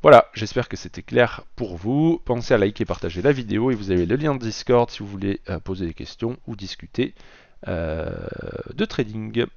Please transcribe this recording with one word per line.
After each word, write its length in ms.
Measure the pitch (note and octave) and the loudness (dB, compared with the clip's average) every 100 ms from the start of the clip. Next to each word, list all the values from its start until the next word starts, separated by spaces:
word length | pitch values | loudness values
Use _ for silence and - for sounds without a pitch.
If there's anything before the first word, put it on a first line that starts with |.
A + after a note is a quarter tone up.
Voilà, 260 | D3+ B2 - | 12 10 10
j'espère 340 | - G#2+ B2+ A#2+ | -4 -4 -4 -4
que 80 | F#2+ | -8
c'était 240 | F2+ - | -10 -14
clair 400 | - B2 A#2 - - | -2 2 2 0 -14
pour 200 | - A2 | -10 -8
vous. 460 | E2+ G2+ C#3 D#3+ E3+ | -6 -2 2 2 2
Pensez 300 | - A#2+ A#2 | -2 -4 2
à 40 | A#2+ | 4
liker 260 | G2+ G#2+ | 4 0
et 20 | |
partager 360 | A2 - E2+ F2 | -4 -2 -4 0
la 80 | C3 | 2
vidéo 400 | C3+ A2 G2+ B2+ | 2 0 0 0
et 40 | |
vous 140 | A2+ G2 | 0 0
avez 160 | F2+ | 0
le 100 | F2 | 2
lien 200 | C3 D3+ | 0 0
de 40 | C3+ | -2
Discord 500 | A2+ - - A#2+ A#2+ | -6 -6 2 2 2
si 80 | - | -4
vous 80 | G#2 | -10
voulez, 340 | G2+ G2 - - | -6 -4 -4 -6
euh, 100 | F2 | -8
poser 280 | - F#2+ E2+ | -6 -4 -6
des 80 | |
questions 420 | D#2+ - - A#2 C3 | -6 -14 -6 -6 -6
ou 100 | - | -12
discuter, 580 | A2 F#2+ - E2 - B2 - - - _ - - | -12 -12 -12 -8 -4 -4 -6 -20 -20 _ -16 -8
euh, 480 | F2 E2 D#2+ D#2 G1+ - - - - - | -6 -4 -4 -6 -8 -10 -10 -10 -10 -10
de 120 | - | -6
trading. 600 | A3 - A2 A2 A2 A2+ A#2+ | -4 -2 -4 -6 -4 -2 -2